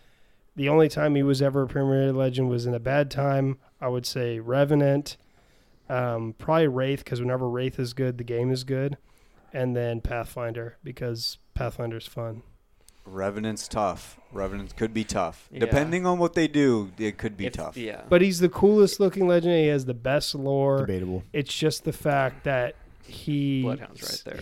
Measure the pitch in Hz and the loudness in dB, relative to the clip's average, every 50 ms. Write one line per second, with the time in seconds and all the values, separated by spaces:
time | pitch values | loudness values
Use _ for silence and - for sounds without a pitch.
0 | - _ _ _ _ _ _ _ _ _ - - 139 139 147 160 160 151 - 156 | -20 _ _ _ _ _ _ _ _ _ -8 -2 0 4 6 6 6 4 4 2
1 | 151 151 147 143 139 139 139 131 139 139 135 139 135 120 - 143 135 135 135 135 | 0 2 4 4 4 4 4 4 2 2 2 0 0 0 0 0 0 2 2 2
2 | 135 135 135 131 135 131 123 131 131 127 123 120 120 123 123 120 117 127 135 147 | 2 2 2 2 0 0 0 0 0 0 0 0 -2 -2 -4 -4 -2 0 0 0
3 | 147 135 - 135 139 139 139 135 135 135 135 - _ _ _ - - 127 123 127 | 0 0 -2 -2 0 0 2 2 0 0 -2 -4 _ _ _ -8 -4 -4 -4 -4
4 | 123 - - 131 123 120 117 113 113 117 123 135 143 143 151 147 143 139 139 143 | -4 -6 -4 -4 -4 -4 -4 -6 -4 -2 2 2 2 4 4 4 4 4 4 2
5 | 147 - - - _ _ _ _ _ _ _ _ _ _ _ _ _ - 135 127 | 0 -4 -10 -16 _ _ _ _ _ _ _ _ _ _ _ _ _ -6 -4 -2
6 | 123 123 117 113 113 110 110 - - - 160 165 165 147 127 127 131 135 139 135 | -2 -2 -2 -4 -4 -6 -8 -8 -2 0 2 4 4 4 2 2 0 0 -2 -2
7 | - - 135 120 123 123 127 127 131 123 120 123 127 131 - - 131 120 120 - | -4 -6 -6 -4 -2 -2 -2 -2 -2 -2 -2 -2 -2 -2 -2 -4 -4 -4 -2 -2
8 | 135 127 123 123 120 120 120 117 120 127 131 127 127 131 135 131 135 143 143 - | -2 -2 -2 -4 -6 -4 -2 0 0 0 0 -2 -2 -4 -2 -2 -2 -2 -4 -6
9 | _ _ _ _ _ _ _ - - _ - 143 127 127 120 120 120 117 120 113 | _ _ _ _ _ _ _ -20 -18 _ -6 -2 -2 0 0 0 -2 -2 -2 -2
10 | - - 127 117 113 - - 127 120 117 113 117 117 117 - _ - 143 127 - | -4 -4 -4 -4 -6 -6 -8 -8 -6 -6 -6 -6 -10 -12 -12 _ -16 -14 -10 -8
11 | 135 120 117 113 117 - - - _ _ - - 131 117 - - 123 117 113 113 | -6 -6 -6 -4 -6 -8 -8 -10 _ _ -6 -6 -4 -6 -6 -6 -6 -6 -6 -8
12 | - - - - 117 117 110 113 - - - - _ _ _ _ _ - - _ | -10 -12 -10 -8 -8 -8 -10 -12 -16 -20 -20 -20 _ _ _ _ _ -20 -20 _
13 | - 98 95 95 95 101 101 107 107 110 107 101 - - - 113 104 95 85 - | -20 -12 -6 -4 -2 -2 -2 -2 -4 -4 -4 -6 -8 -6 -2 0 0 0 0 -4
14 | - - - - - - - 98 98 95 98 101 101 92 - - 113 110 110 113 | -8 -18 -20 -20 -20 -14 -8 -6 -6 -4 -6 -6 -10 -10 -6 -4 -4 -2 -2 -2
15 | 110 - - 107 90 82 85 - - - - 139 117 113 - 143 147 160 165 180 | -4 -2 0 -2 -2 -2 -4 -8 -16 -14 -4 0 0 4 4 4 2 2 0 0
16 | 180 180 180 175 175 165 170 175 165 151 147 147 143 139 120 110 104 95 90 104 | 0 2 2 2 2 2 2 2 2 2 4 4 4 6 4 4 0 -4 -6 -4
17 | 110 107 101 - - 113 104 92 104 127 - - 80 - - 127 117 110 104 - | -4 -4 -4 -4 -6 -8 -6 -6 -6 -6 -6 -6 -8 -8 -8 -10 -10 -10 -10 -10
18 | - - 180 175 185 196 185 170 180 170 - - - 202 214 214 202 190 - - | 0 4 6 6 6 6 4 2 2 0 2 4 6 6 8 8 6 6 4 2
19 | 202 185 - 196 190 180 175 175 165 175 175 165 156 147 147 143 131 127 123 117 | 0 0 2 2 2 4 4 4 4 4 4 4 4 4 2 0 0 -4 -6 -4
20 | 117 127 135 147 - - - 143 135 135 139 139 139 139 139 135 135 98 95 92 | -2 0 0 0 0 -2 -4 -4 -2 0 0 2 2 2 2 2 0 0 -2 -2
21 | 92 92 92 92 - - - 151 139 - - - 156 156 143 - - - - - | -2 -4 -4 -6 -6 -6 -4 -4 -4 -4 -2 -2 0 0 0 -2 -4 -6 -6 -4
22 | - 151 143 139 135 127 - - - 147 139 127 123 - - - - - - - | -2 0 2 2 2 0 -2 -4 -4 -2 0 0 0 -2 -4 -8 -20 -20 -20 -20
23 | - - - - - - 147 143 139 139 139 135 131 123 131 135 - - - - | -20 -18 -18 -12 -6 -4 -2 0 0 0 0 0 0 -2 -2 -4 -8 -14 -16 -12
24 | - - - - - - - - | -10 -8 -8 -8 -10 -10 -10 -4